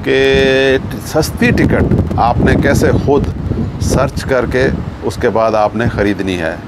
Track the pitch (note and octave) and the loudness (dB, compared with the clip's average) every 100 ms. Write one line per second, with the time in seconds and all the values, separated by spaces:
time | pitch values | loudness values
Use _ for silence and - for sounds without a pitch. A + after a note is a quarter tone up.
0 | C3+ C3 C3+ C3+ C3+ C3+ C3+ C3 - G#2 | 2 2 4 4 4 4 2 0 -2 -8
1 | - D#3 D#3 - A#3+ - - - - - | -4 -2 -2 0 0 2 2 2 2 0
2 | - - A2+ A#2+ - C3 C#3 C3+ D3 A#2+ | 0 0 0 2 2 2 2 2 2 2
3 | C3 C#3+ - - - - - - - B2 | 2 0 0 -4 -4 -4 -4 -4 -2 0
4 | C#3 - - B2+ A#2+ B2+ C3+ - - - | 0 -4 -2 -2 0 0 0 -2 -8 -8
5 | A#2+ - A#2+ G#2 A2+ G#2+ G#2 G#2+ A2+ A2+ | -8 -2 0 2 2 2 0 0 -2 0
6 | G#2 F#2+ F#2+ F2+ D#2+ E2+ | -2 0 -2 -2 -4 -6